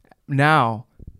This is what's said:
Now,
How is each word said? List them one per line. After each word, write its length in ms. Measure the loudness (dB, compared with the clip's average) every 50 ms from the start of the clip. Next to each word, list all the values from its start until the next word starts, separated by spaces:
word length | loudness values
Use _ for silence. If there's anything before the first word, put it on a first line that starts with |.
| _ _ _ _ _ -6
Now, 560 | -2 0 2 2 2 2 2 0 -2 -6 -10 _ _ -20 -20 -20 -20 -20